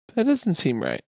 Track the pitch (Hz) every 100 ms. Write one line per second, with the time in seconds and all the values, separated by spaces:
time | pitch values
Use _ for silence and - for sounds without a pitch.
0 | _ - 233 285 226 170 151 117 64 60
1 | -